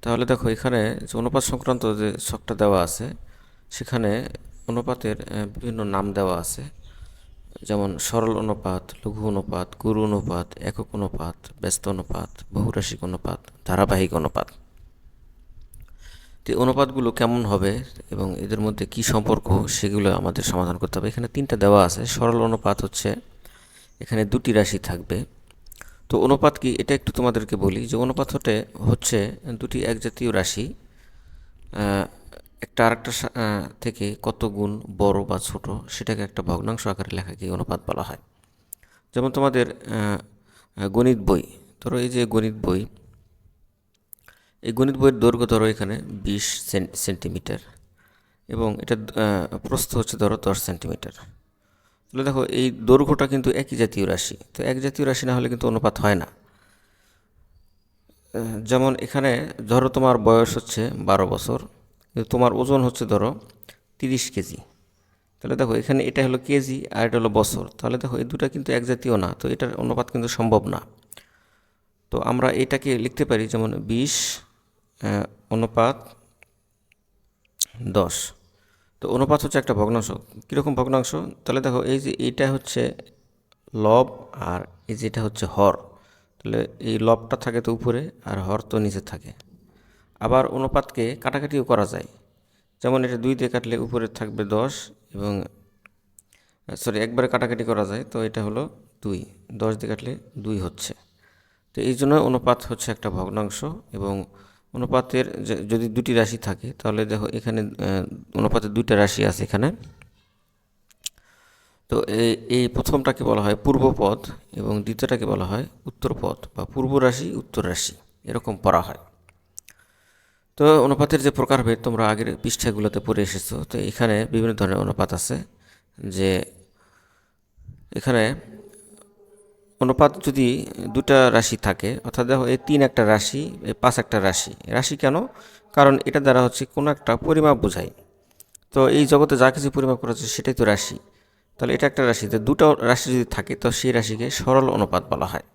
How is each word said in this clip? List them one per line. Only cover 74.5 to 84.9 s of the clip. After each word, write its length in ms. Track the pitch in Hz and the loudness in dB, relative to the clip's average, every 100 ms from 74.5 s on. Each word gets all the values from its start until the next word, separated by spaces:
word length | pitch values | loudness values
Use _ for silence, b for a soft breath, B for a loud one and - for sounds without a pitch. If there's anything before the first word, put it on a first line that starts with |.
| _ _ _ _ | _ _ _ _
আহ, 300 | _ 104 104 - - _ | _ -4 -2 -4 -10 _
অনুপাত 640 | 113 113 117 117 135 - - _ _ _ _ _ _ _ _ _ _ _ _ _ _ - - | -2 0 2 2 2 -10 -20 _ _ _ _ _ _ _ _ _ _ _ _ _ _ -10 -8
দশ। 500 | 117 95 87 - - - _ _ _ _ _ _ | -4 0 0 -4 -10 -14 _ _ _ _ _ _
তো 80 | - | -4
অনুপাত 340 | 117 139 147 | -2 2 2
হচ্ছে 160 | 147 139 | 2 -2
একটা 160 | 131 | 0
ভগ্নাংশ। 360 | 107 104 117 107 - - 107 - | 0 2 0 -2 -8 -12 -20 -6
কীরকম 260 | 139 143 | -4 -2
ভগ্নাংশ? 400 | 131 127 131 123 | -2 2 0 0
তাহলে 460 | 156 175 - - 131 | -6 -8 -10 -4 -2
দেখো, 220 | 131 123 | 0 0
এই 180 | - 135 | 0 -2
যে 160 | 139 - | -2 -4
এটা 340 | 123 123 135 | -4 0 0
হচ্ছে 420 | 135 - - 120 - - _ _ _ _ _ _ | 0 -4 -2 -2 -4 -18 _ _ _ _ _ _
লব 540 | 113 107 117 127 - - | 0 6 6 4 -2 -18
আর 280 | - 85 90 95 - | -10 -6 -6 -8 -18
এই 60 | - | -10